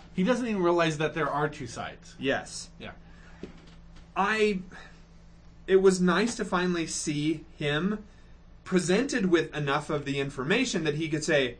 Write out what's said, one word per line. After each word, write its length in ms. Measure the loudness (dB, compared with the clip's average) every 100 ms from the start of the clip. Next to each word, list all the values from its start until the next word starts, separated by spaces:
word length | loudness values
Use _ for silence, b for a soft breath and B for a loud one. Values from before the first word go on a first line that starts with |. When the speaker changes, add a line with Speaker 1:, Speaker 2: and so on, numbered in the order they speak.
| -10
Speaker 1:
He 100 | -2
doesn't 220 | 0 2 0
even 160 | 0
realize 380 | 2 4 2 0
that 160 | -2 -2
there 140 | -2
are 180 | 0 -2
two 160 | -4 -12
sides. 480 | -10 -12 -12 -20 -6
Speaker 2:
Yes. 500 | -2 -2 -4 -14 -14 -16
Speaker 1:
Yeah. 140 | -16 -16 B B B B B B B -20 -20 -20 -12 -4
Speaker 2:
I, 440 | -2 2 2 2 -6 B B B B B -20 -20 -20 -12 4
it 120 | 8
was 180 | 8 6
nice 360 | 4 4 2 -2
to 100 | -2
finally 400 | 0 0 0 -2
see 580 | -4 -4 -2 -2 -2 -6 -6
him 460 | -2 0 -2 -4 B B B B B -20
presented 680 | -2 -2 2 2 2 0 2
with 200 | 2 2 -4
enough 340 | -2 -2 -2
of 160 | -4 -2
the 140 | -4
information 640 | -4 -4 0 0 0 -2
that 100 | -2
he 160 | -2 -2
could 140 | -4
say, 340 | 2 2 2